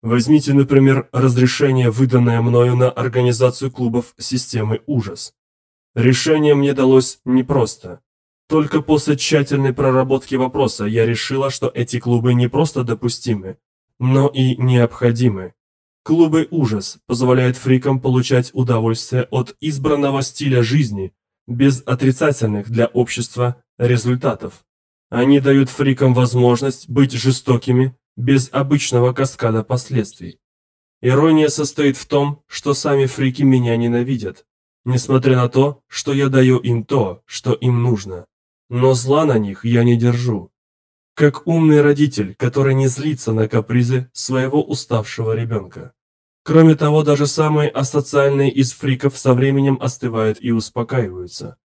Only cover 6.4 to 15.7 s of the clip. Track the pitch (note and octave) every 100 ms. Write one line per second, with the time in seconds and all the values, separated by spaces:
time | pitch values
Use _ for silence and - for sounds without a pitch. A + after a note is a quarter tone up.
6.4 | D3+ C#3+ C#3 C#3 C3 C3 B2+ - - B2+
7.4 | B2+ - A2 - F2+ F2 _ _ _ _
8.4 | _ D#3 D3+ D#3 D3 D3+ - C#3+ - D#3
9.4 | C#3 C#3+ C3+ B2+ C3+ B2+ C3 C3+ - C3
10.4 | C3 B2+ C3 - G#2 A2+ A2+ A#2 - C3+
11.4 | C3+ - B2 - A#2 A#2+ A#2+ A#2+ A#2+ B2
12.4 | B2 D3 D#3+ - A#2+ A2+ A#2+ - - G#2+
13.4 | F#2+ F#2 _ _ _ _ B2+ C3+ C#3 C3+
14.4 | C3 B2 B2+ B2 A#2 - B2 A2+ B2 G2
15.4 | F#2 _ _